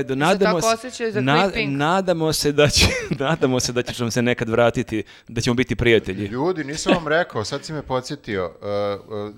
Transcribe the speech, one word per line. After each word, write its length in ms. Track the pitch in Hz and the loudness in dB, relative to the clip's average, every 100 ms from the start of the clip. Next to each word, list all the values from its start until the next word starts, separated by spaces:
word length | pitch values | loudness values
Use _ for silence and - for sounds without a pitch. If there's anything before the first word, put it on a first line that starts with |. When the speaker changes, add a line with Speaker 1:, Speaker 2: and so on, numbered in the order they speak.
| 131 | -2
Speaker 1:
Isto 100 | 131 | 0
Speaker 2:
nadamo 440 | 160 196 214 170 | 0 2 2 2
Speaker 1:
tako 0 | |
Speaker 2:
se, 60 | 226 226 | 0 -2
Speaker 1:
osjećaj 340 | 254 - 226 | -4 -6 -4
za 100 | 202 | 0
Speaker 2:
na-, 200 | 131 151 | 2 4
Speaker 1:
clipping. 360 | 190 226 143 139 | 2 0 -2 0
Speaker 2:
nadamo 560 | 147 190 185 170 160 | 2 2 2 0 0
se 180 | - 147 | 0 2
da 160 | 143 147 | 4 4
će, 160 | - - 508 427 | 4 2 0 -4
<laughs> 140 | - | -4
nadamo 400 | 139 165 135 127 | -2 0 2 0
se 120 | - | 0
da 100 | 120 | -2
ćeš 160 | - 117 | -4 -4
nam 120 | 117 | -2
se 100 | 123 | 0
nekad 280 | 120 120 110 | 0 0 0
vratiti, 540 | 113 117 131 - 110 - - - | 4 4 2 -2 -6 -6 -16 -10
da 140 | 117 | -4
ćemo 120 | 123 | 0
biti 220 | 120 127 113 | 0 0 2
prijatelji.” 500 | 117 107 95 95 101 | 4 4 4 -6 -6
Speaker 3:
Ljudi, 360 | 123 170 170 | -2 -2 -2
nisam 300 | 139 156 - | -6 -4 0
vam 140 | 180 151 | 0 2
rekao, 360 | 160 175 147 | 0 0 -4
sad 220 | 127 139 - | -4 -6 -8
si 80 | |
me 80 | 156 | -10
podsjetio. 680 | - 127 127 147 - 98 85 - | -4 -4 -4 -10 -4 -4 -4 -6
E, 120 | 101 | -6
e, 300 | 101 101 98 - 104 104 | -2 -2 -4 -8 -10 -10